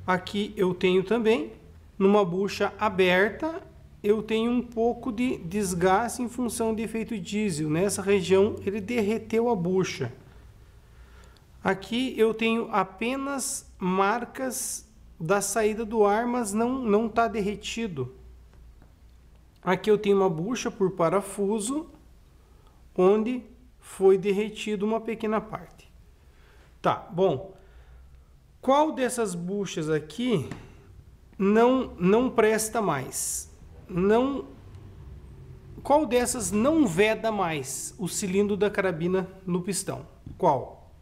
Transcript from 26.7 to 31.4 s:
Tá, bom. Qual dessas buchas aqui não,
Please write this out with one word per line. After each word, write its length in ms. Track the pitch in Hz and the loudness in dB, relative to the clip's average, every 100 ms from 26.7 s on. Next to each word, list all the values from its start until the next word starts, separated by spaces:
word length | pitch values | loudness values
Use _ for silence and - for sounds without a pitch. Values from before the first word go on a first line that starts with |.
| - | -4
Tá, 240 | 175 - - | -2 -2 -6
bom. 460 | 170 190 131 - - - - - - - - - - _ - | 0 0 0 -6 -18 -20 -20 -20 -20 -20 -20 -20 -20 _ -4
Qual 300 | - 277 311 | 2 4 4
dessas 420 | 240 247 233 220 | 0 -2 -2 -4
buchas 560 | 175 175 202 190 - 156 | -4 -6 -4 -4 -6 -2
aqui 600 | 156 151 - 254 196 - - - - - - - - - | -2 -4 -4 0 0 -2 -12 -16 -20 -20 -20 -20 -20 -20
não, 560 | - | -2